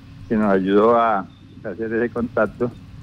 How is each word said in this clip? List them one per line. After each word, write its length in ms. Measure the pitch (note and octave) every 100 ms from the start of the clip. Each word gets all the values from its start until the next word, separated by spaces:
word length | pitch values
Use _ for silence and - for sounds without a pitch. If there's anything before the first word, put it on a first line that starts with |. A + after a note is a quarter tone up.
| - - -
que 80 | A2
nos 160 | G#2
ayudó 460 | G2 F#2+ G2+ A2+ A#2
a 280 | A2+ G2+ F2 - - -
hacer 300 | A2 F2+ A2+
ese 160 | A2+ A#2+
contacto. 640 | A#2+ A#2+ A#2 G#2+ - A#2+ - - -